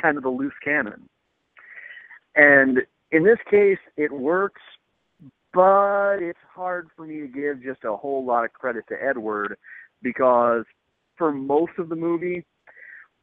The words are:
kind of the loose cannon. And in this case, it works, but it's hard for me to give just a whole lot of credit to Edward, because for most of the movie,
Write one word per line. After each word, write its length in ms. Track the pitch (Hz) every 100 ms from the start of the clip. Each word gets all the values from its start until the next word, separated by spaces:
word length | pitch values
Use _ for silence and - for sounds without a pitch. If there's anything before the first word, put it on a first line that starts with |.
kind 160 | 165 147
of 60 |
the 60 | 131
loose 260 | 127 139 -
cannon. 460 | 147 147 107 - _ _ _ _ _ _ - - - - - - _ 156
And 420 | 147 139 135 127 - _ _
in 120 | 160
this 140 | 180 233 -
case, 280 | 208 202 185 - -
it 140 | 151
works, 520 | 139 131 180 202 - - - _ _ _ _ 143 _ _
but 640 | 180 190 196 202 202 202 202
it's 220 | 170 - _
hard 360 | - 180 180 165 -
for 100 | 160
me 140 | 156
to 80 | 143
give 340 | 131 147 135
just 220 | 131 127
a 120 | 117 101
whole 280 | 139 135
lot 200 | 127 117
of 80 | 113
credit 320 | - 131 113 -
to 60 | 104
Edward, 560 | 131 131 107 104 101 101 - - - _
because 600 | 127 120 127 120 120 117 110 _ _ _ _ -
for 160 | 160
most 400 | 143 135 147 170 -
of 100 | 165
the 80 | 165
movie, 480 | 165 170 175 180 - _ - - - - - _